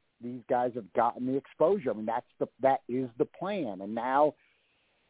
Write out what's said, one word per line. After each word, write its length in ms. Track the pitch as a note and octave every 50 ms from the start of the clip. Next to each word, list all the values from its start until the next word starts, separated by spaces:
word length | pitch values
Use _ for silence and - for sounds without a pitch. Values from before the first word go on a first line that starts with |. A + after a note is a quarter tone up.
| _ _ _ _
these 180 | A#2 B2 B2+ B2 A#2 -
guys 240 | B2+ A#2+ B2 B2+ A#2+
have 160 | B2 G2 F2+ -
gotten 320 | A#2+ A2+ A#2+ - A#2+ B2
the 100 | C3 C3+
exposure. 540 | C#3 - - - - - - G3+ G3 B2+ B2
I 20 |
mean, 140 | G2+ G#2+ G#2+
that's 200 | A2 A2+ B2 - _ _ -
the, 100 | C#3 - _ -
that 200 | B2+ C3+ C3+ - _ -
is 200 | A#2+ C3 C3 A#2 A2+ D3+
the 80 | D3
plan, 560 | - - - E3+ G3 G#3+ F#3+ C#3+ G#2+ F#2 F2+
and 120 | G2 G#2 A2+
now 400 | A2+ A#2+ C3 C3 C#3+ D3+ C#3+ - _ _ _ _ _ _ _ _ _ _ _ _ _ _